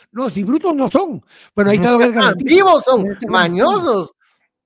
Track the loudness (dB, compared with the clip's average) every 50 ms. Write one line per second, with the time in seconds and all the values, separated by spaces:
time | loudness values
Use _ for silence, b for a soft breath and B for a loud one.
0 | b b _ -8 -8 -6 -6 -6 -4 -2 -4 -2 -2 -2 -2 -2 -2 0 0 -2
1 | -2 -2 -6 -12 b b b b b b b -2 0 2 2 2 2 2 2 2
2 | 2 2 2 0 0 0 0 -2 0 2 4 4 4 4 2 2 2 0 0 0
3 | 0 -4 -6 -8 -8 -2 0 0 0 0 0 0 0 0 0 0 0 -2 -2 -2
4 | -4 -6 -12 _ _ _ _ _ _ _ _ _ _